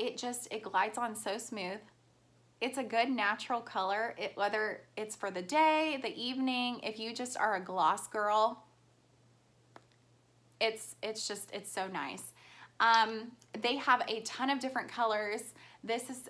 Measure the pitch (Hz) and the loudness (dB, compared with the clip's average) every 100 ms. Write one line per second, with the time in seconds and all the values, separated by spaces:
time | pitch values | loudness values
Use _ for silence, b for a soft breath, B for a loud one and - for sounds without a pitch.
0 | 233 - 247 240 - 214 214 185 214 226 | -2 -2 -4 -6 -6 -8 -2 2 2 0
1 | 240 214 208 202 - 214 180 208 - _ | -4 -2 -4 -4 -4 -6 -4 -6 -12 _
2 | _ _ _ _ _ _ 247 262 226 226 | _ _ _ _ _ _ -4 -2 0 2
3 | 247 247 202 220 - 240 233 220 190 208 | 2 2 2 0 0 -2 -2 -2 0 2
4 | 226 - 208 - 202 214 214 - - - | 0 -2 -6 0 0 2 0 -2 -8 -8
5 | 214 - 196 185 185 302 311 311 311 277 | -8 -4 -4 -4 0 4 6 6 2 0
6 | 233 - 240 262 262 254 247 240 - 214 | -4 -4 -4 0 0 0 0 -2 -6 -6
7 | 220 226 247 - 214 190 185 185 160 202 | -6 -6 -6 0 0 0 -2 2 4 4
8 | - 214 208 214 220 247 - _ _ _ | -2 0 4 6 4 2 -10 _ _ _
9 | _ _ _ _ _ _ _ - - _ | _ _ _ _ _ _ _ -20 -20 _
10 | _ _ _ _ _ - 226 220 - - | _ _ _ _ _ -2 0 0 -8 -6
11 | 220 220 - 202 - 202 185 - 190 180 | -6 -4 -6 -6 -8 -10 -8 -6 -4 -4
12 | 139 190 - B B B B - 226 226 | -6 -8 -12 B B B B 2 6 6
13 | 220 220 240 - - 220 240 277 269 247 | 6 0 -8 -14 -14 -4 -2 2 4 4
14 | - 226 - - 269 277 262 262 - 233 | 4 -4 -4 -2 0 0 0 -4 -4 0
15 | 226 214 208 214 - B B B 208 233 | 2 2 0 -4 -6 B B B -4 -2
16 | 240 254 - | -4 -10 -6